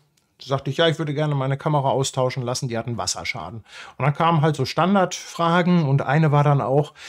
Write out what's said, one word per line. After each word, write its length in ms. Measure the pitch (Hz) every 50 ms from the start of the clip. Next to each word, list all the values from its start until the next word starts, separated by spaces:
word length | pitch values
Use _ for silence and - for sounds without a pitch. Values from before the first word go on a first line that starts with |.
| _ _ _ _ _ _ _ -
Da 100 | - -
sagte 220 | 139 131 - 143
ich, 80 | 135 -
ja, 100 | 165 165
ich 100 | 156 156
würde 160 | 160 151 147
gerne 220 | 139 151 151 147
meine 200 | 139 135 135 139
Kamera 340 | 139 - 160 151 147 131 135
austauschen 520 | 110 123 135 - - - 127 127 123 - 123
lassen, 240 | 120 127 - -
die 100 | 131 113
hat 120 | 113 110 -
einen 80 | 120
Wasserschaden. 680 | 107 92 92 - - 85 - - 117 80 87 104 113 - _ - - - - -
Und 80 | - 127
dann 80 | 139 147
kamen 280 | - 175 165 170 160
halt 160 | 143 160 151
so 80 | 135 131
Standardfragen 1200 | 120 - - 160 180 202 202 185 175 - - - - - - 170 165 165 180 175 175 180 175 165
und 180 | 135 135 139 -
eine 300 | - 135 156 160 156 139
war 100 | 147 143
dann 180 | 147 143 139
auch, 340 | 117 104 131 143 151 - - - -